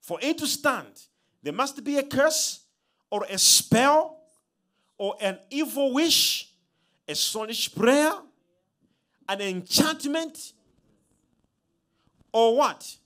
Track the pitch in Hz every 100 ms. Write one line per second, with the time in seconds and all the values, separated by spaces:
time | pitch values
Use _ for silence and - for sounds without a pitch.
0 | - 262 247 330 302 - 294 247 123 -
1 | - _ _ _ 135 160 277 285 220 285
2 | 277 254 294 320 - - _ _ _ _
3 | _ 208 208 190 - - - 220 269 302
4 | 330 - _ _ _ _ _ _ _ _
5 | 202 - 208 190 _ 277 302 226 277 254
6 | 330 - - - - _ _ _ _ _
7 | - 147 - 220 214 226 - - 220 277
8 | 302 381 - _ _ _ _ _ _ _
9 | _ _ - 196 202 185 180 - 311 311
10 | 294 311 330 320 - _ _ _ _ _
11 | _ _ _ _ _ _ _ _ _ _
12 | _ _ _ 226 226 233 277 160 - -